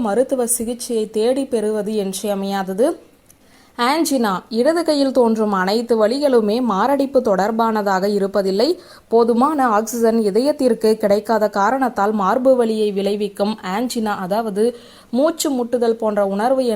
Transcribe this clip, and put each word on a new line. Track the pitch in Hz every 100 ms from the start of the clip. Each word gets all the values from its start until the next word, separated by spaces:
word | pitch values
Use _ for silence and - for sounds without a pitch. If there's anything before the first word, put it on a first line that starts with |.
| 226
மருத்துவ | 208 254 262 233 -
சிகிச்சையை | 226 240 - 226 214 214
தேடி | 226 269 277 233
பெறுவது | 214 214 202 220
இன்றியமையாதது. | 196 190 214 196 196 196 185 190 277 339 - _ _ _ _ - _ - 240
ஆஞ்சினா, | 320 320 269 226 185 - 220
இடது | 247 339 320
கையில் | 294 269 262
தோன்றும் | 233 220 214 196
அனைத்து | 185 220 233 226
வலிகளுமே | 214 269 294 247 214 226 247
மாரடைப்பு | 190 240 277 277 269 226
தொடர்பானதாக | 185 202 226 226 214 202 190 196 202
இருப்பதில்லை. | 196 208 190 196 262 359 - - -
போதுமான | 226 226 233 269 311 262 208
ஆக்சிஜன் | 226 240 226 226 208
இதயத்திற்கு | 190 269 294 254 226 214 214
கிடைக்காத | 208 202 208 220 208 208
காரணத்தால் | 196 269 254 247 202 214
மார்பு | 190 247 254 254
வலியை | 226 220 214 196
விளைவிக்கும் | 196 208 202 202 208 220 190
ஆஞ்சினா, | 190 247 240 214 202
அதாவது | 185 208 226 196 233 240 - - - 233
மூச்சு | 302 330 320 262
முட்டுதல் | 240 247 233 226
போன்ற | 220 208 202
உணர்வு | 196 233 269 247